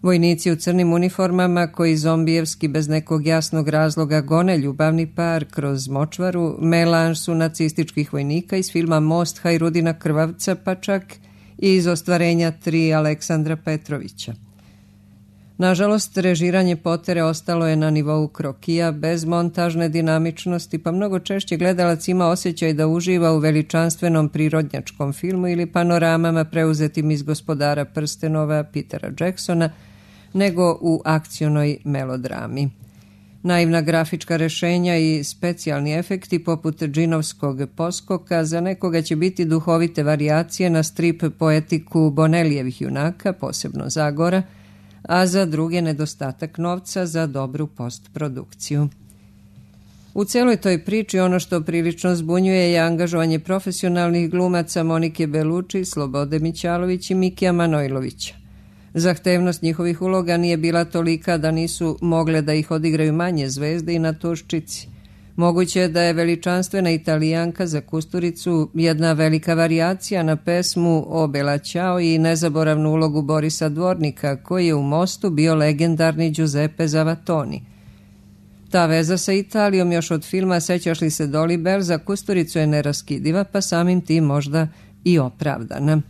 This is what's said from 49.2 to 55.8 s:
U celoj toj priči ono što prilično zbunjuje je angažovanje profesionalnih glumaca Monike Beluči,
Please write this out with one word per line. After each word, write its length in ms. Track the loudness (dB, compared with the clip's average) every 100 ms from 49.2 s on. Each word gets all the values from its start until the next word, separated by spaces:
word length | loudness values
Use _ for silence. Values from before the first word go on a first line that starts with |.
| -20 -20 -20 -20 -20 -20 -20 -20 -10
U 100 | -4
celoj 320 | -2 2 2 2
toj 280 | 2 0
priči 340 | 0 -2 0 0
ono 220 | 2 0
što 200 | 0 -4
prilično 540 | -2 -2 -2 -2 -2
zbunjuje 580 | 0 0 2 2 2 2
je 80 | 2
angažovanje 580 | 2 2 0 0 0 0
profesionalnih 920 | 0 -4 -2 -4 0 0 2 0 0
glumaca 520 | 0 2 0 -2 -2
Monike 440 | 0 0 0 -2 -2
Beluči, 580 | 0 0 -2 -2 -4